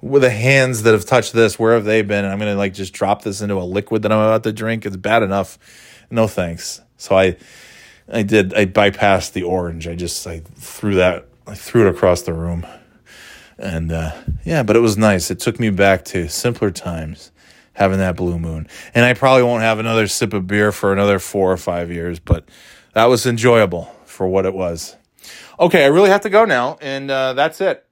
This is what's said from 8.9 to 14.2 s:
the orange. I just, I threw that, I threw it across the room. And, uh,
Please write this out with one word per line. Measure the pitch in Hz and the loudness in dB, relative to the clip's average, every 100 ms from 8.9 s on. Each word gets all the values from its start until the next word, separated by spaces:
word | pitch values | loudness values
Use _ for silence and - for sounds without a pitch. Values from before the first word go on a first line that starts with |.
| 98 107 95 90 | 2 2 2 -2
the | - | -6
orange. | 90 92 87 85 82 | -4 -4 -4 -8 -10
I | 85 | -8
just, | 87 - - | -8 -8 -10
I | 82 78 - | -14 -16 -20
threw | - - 104 98 | -20 -8 -2 2
that, | 90 87 - _ - | 2 0 -10 _ -18
I | 104 | -18
threw | - 120 104 | -2 2 2
it | |
across | 90 95 87 | 4 2 2
the | - | -2
room. | 82 85 85 85 - _ _ _ - - - - _ | -6 -6 -6 -10 -18 _ _ _ -20 -20 -20 -20 _
And, | - 82 82 | -8 -6 -4
uh, | 82 80 - | -4 -6 -8